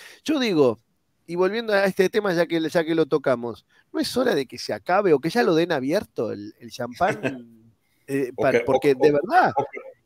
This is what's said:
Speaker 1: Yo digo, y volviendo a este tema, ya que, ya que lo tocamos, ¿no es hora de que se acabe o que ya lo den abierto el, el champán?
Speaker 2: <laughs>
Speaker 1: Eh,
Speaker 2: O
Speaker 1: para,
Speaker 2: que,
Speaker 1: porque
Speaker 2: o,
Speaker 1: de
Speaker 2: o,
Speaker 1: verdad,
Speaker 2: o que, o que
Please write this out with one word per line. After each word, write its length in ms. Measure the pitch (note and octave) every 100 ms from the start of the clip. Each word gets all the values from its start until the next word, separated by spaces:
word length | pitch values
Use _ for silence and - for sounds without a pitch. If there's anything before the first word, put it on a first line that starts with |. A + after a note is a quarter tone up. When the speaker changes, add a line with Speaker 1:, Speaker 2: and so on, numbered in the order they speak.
| - - -
Speaker 1:
Yo 120 | D4+
digo, 420 | A#3+ D#3 C3 A2 _ _ _ _ -
y 100 | F3
volviendo 360 | F#3+ A3 A3+
a 140 | G3 G3
este 240 | F#3+ F#3
tema, 240 | A3 G3+
ya 120 | E3+ E3
que, 140 | E3 D#3
ya 140 | F3
que 100 | D#3+
lo 120 | E3 D3
tocamos, 600 | D#3 C#3 B2 A#2+ G#2 _ _ _
¿no 80 | D#4+
es 160 | C#4 A#3+
hora 180 | B3+ E3
de 100 | C3
que 100 | A#2+
se 160 | -
acabe 400 | G#2+ - F#3 G3
o 60 | C#3
que 100 | D#3+
ya 140 | A#3+
lo 120 | A3+ D#3+
den 160 | F3
abierto 600 | D3 C3 F#3+ A3 - A2
el, 220 | G#2 G#2 -
el 120 | A#2
champán? 880 | - A#2+ A#2+ F#3+ G#3+ C3 B2+ A#2 A2+ _
Speaker 2:
<laughs> 20 | _ _ _ -
Speaker 1:
Eh, 240 | C#3 B2 -
Speaker 2:
O 60 |
Speaker 1:
para, 180 | C3+ A#2+
Speaker 2:
que, 60 | C3+
Speaker 1:
porque 260 | C3 D3
Speaker 2:
o, 40 | C3
Speaker 1:
de 80 | D3
Speaker 2:
o, 20 |
Speaker 1:
verdad, 400 | D3 F#3 E4+ D#4 -
Speaker 2:
o 80 | -
que, 80 | -
o 40 |
que 60 | - -